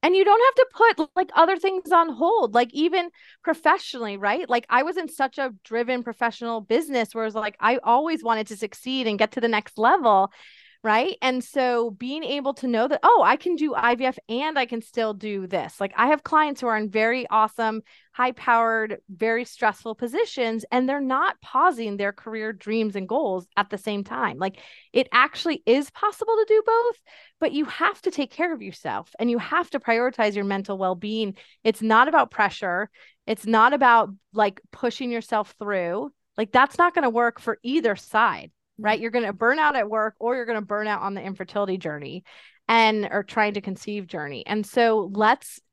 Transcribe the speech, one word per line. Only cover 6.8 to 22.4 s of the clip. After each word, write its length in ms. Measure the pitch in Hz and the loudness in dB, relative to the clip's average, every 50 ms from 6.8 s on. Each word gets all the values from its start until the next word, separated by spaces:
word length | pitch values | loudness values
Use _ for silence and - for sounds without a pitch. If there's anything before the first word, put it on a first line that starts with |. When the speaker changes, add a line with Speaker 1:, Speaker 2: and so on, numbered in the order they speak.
| 330 311 277 247 226 208 - | 0 0 -2 -2 -2 -2 -4
Speaker 1:
where 80 | 233 226 | -6 -6
it 40 | 220 | -6
was 80 | 208 | -6
like, 200 | 220 214 208 202 _ | -6 -8 -8 -8 _
I 160 | - 220 247 254 | 0 0 0 0
always 440 | - 208 233 262 302 330 330 - | 0 2 2 2 2 0 -4 -4
wanted 260 | 220 226 226 220 214 - | -2 -2 -2 -2 -2 -8
to 100 | 220 196 | -8 -10
succeed 500 | - 208 - - - 254 262 269 254 220 | -10 -10 -10 -12 -10 -8 -6 -4 -2 -4
and 100 | 214 196 | 0 0
get 140 | 220 214 | 0 -2
to 80 | - - | 0 -2
the 80 | 226 233 | -2 0
next 300 | 226 208 208 - _ - | 0 -2 -2 -6 _ 0
level, 560 | 214 233 330 392 294 233 208 190 190 196 _ - - - - _ _ - _ _ _ | 2 4 4 4 4 4 4 4 4 2 _ -12 -20 -20 -20 _ _ -20 _ _ _
right? 320 | 226 208 220 254 370 - - | 0 2 2 2 0 -4 -2
And 200 | - 262 254 254 | -2 -2 -2 -2
so 500 | 240 - - 285 254 254 240 240 233 233 | -4 -4 -2 0 0 2 2 0 0 -2
being 340 | 208 185 247 247 277 311 320 | -4 -8 -10 -8 -8 -8 -6
able 280 | 254 269 285 277 269 277 | -6 -6 -4 -4 -4 -6
to 120 | - - 254 | -4 -4 -2
know 220 | 233 220 226 269 | 0 0 0 0
that, 100 | 294 - - | 0 4 6
"Oh, 200 | 320 480 427 202 | 6 6 8 6
I 140 | 185 240 302 | 4 4 2
can 180 | - 359 349 | 0 -4 -2
do 180 | 320 302 311 262 | -2 -2 0 0
I 220 | - - 233 240 | 2 4 4 2
V 100 | 233 262 | 2 0
F 140 | 254 247 - _ _ | -2 -4 -4 _ _
and 320 | 226 247 285 311 320 285 | -6 -4 -4 -2 -2 -2
I 60 | 262 | -2
can 160 | 233 247 226 | -2 -4 -10
still 320 | 220 - _ - 226 220 214 | -10 -8 _ -4 -4 -4 -4
do 340 | 196 202 214 208 196 190 185 | -6 -8 -8 -6 -6 -6 -4
this." 320 | 190 180 147 - - - | -4 -4 -4 -4 -8 -8
Like, 140 | 196 196 - | -8 -6 0
I 120 | - 226 262 | 0 2 2
have 160 | 302 294 _ | 2 0 _
clients 360 | - - 302 311 302 285 - | 0 0 2 2 0 -2 -6
who 80 | - 240 | -4 -2
are 80 | 226 | -2
in 140 | 214 214 214 | -2 -4 -2
very 360 | 190 220 220 226 240 262 240 - | -2 0 0 0 0 -2 -4 -2
awesome, 540 | - 220 220 214 - - 233 220 220 220 - _ _ _ _ _ | 0 2 2 0 0 -4 -4 -2 -2 -4 -10 _ _ _ _ _
high-powered, 880 | _ - 247 254 254 - - - 240 233 233 226 226 220 220 214 208 - _ _ | _ -2 -2 -2 -2 -4 0 2 2 4 4 2 0 0 -2 -4 -6 -10 _ _
very 380 | 196 170 214 220 226 226 247 | -8 -4 -2 -2 0 -2 -4
stressful 500 | - - - - 214 202 - - 233 220 | -8 -8 -2 -2 -2 -2 -2 -10 -12 -10
positions, 680 | _ - 240 233 339 466 - - - 247 226 226 226 214 - - | _ -8 -6 -2 -2 -4 -2 -2 -4 -2 -2 -2 -4 -6 -2 -2
and 160 | 247 254 254 | 0 0 0
they're 100 | 269 285 | -2 -4
not 400 | 277 262 262 269 320 392 - _ | -2 -2 0 0 0 -2 -2 _
pausing 560 | - - - 254 311 359 330 233 233 214 202 | -12 -4 -2 2 2 2 2 0 -6 -6 -4
their 160 | 202 202 202 | -4 -4 -4
career 400 | 202 - - 233 220 220 | -4 -6 -14 -12 -10 -8